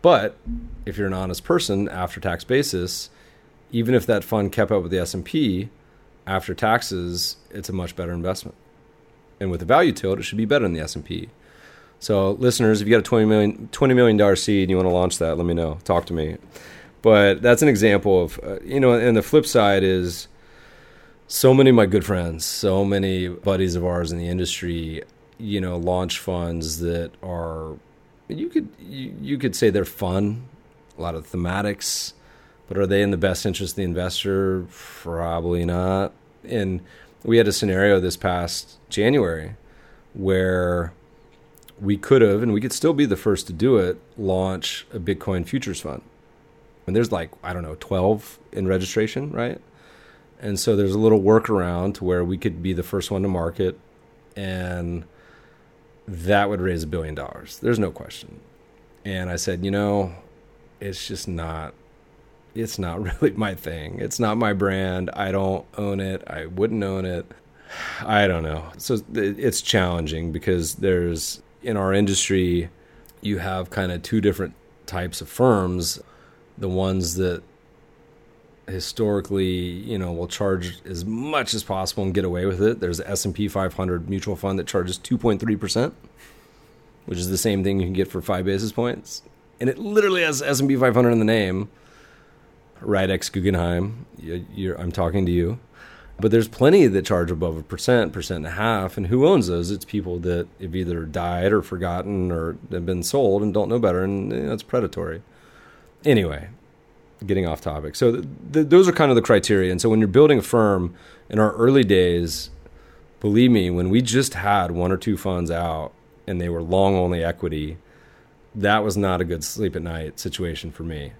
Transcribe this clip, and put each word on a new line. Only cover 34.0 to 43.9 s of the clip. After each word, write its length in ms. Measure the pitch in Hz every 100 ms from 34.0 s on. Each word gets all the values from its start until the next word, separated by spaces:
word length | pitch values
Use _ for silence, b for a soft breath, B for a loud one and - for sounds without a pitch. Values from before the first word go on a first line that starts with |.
| 90 - 98 98 98 92 87
Probably 920 | - - - 82 82 85 85 85 87
not. 480 | 85 87 92 95 98 - _ _
And 380 | - 120 95 90 87 B B B
we 140 | - 117
had 100 | 104
a 60 |
scenario 480 | 92 104 92 101 95
this 160 | 90 87
past 640 | 98 90 87 - - - _
January 640 | - 110 143 92 80 80 104 b b b b b
where 800 | - 95 92 92 90 90 87 87 - _ _ _ _ _ _ - -
we 160 | 101 104
could 260 | - 135
have, 200 | 110 101
and 100 | 120
we 80 | 104
could 120 | 123
still 200 | - 151
be 140 | 143 143
the 100 | 95
first 300 | 110 92 -
to 60 |
do 240 | 82 123 117
it, 240 | 90